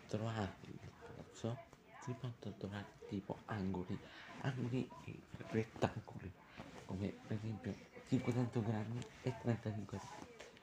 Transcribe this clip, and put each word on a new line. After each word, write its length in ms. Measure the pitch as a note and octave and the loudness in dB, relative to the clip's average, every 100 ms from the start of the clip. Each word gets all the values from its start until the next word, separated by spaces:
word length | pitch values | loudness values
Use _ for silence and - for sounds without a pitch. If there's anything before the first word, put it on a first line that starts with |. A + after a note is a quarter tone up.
| - | 0
trovare 480 | G#2+ A2+ A2 F#2+ F2 | 2 2 2 0 -2
il 180 | - - - - - - - | -10 -10 -10 -12 -12 -10 -12
spazio, 320 | - A#2 A#2 - - - - | -2 0 0 -4 -16 -16 -8
ti 80 | - | -6
possono 420 | B2 B2 A#2+ G#2 F#2+ | -4 -4 -4 -6 -4
trovare 300 | F#2+ G2+ G2 - - | -2 -2 -4 -8 -2
tipo 300 | G2+ - - - | -2 0 -4 -2
angoli, 520 | A2 F#2+ F#2 F2 G2+ - - - - | 2 2 2 0 -2 -4 -12 -10 -2
angoli 460 | C3+ B2 A#2+ B2+ - - - | 0 2 2 2 0 -4 -8
e 120 | - - - - | -8 -8 -10 2
rettangoli, 840 | A2+ A2 - G2+ - - - F#2+ - - - - - | 4 4 6 6 6 -4 -6 -6 -8 -12 -12 -10 -10
come 240 | - F#2+ G2 - - | -4 0 2 0 0
per 100 | A2 | 0
esempio 380 | A2 G#2 G#2+ - - - - | 0 -2 -2 -4 -6 -14 4
cinquecento 560 | B2+ B2+ A#2 A#2+ A#2+ | 4 6 6 4 4
grammi 420 | G#2+ G#2+ G#2+ A#2+ A#2+ - | 4 4 2 0 -4 -2
e 120 | C3 A#2+ | 0 2
trentacinque 580 | B2 A2+ A2 G#2+ G2 G2+ | 4 4 4 0 -2 -4
grammi, 280 | - - - - - - | -6 -8 -10 -10 -12 -14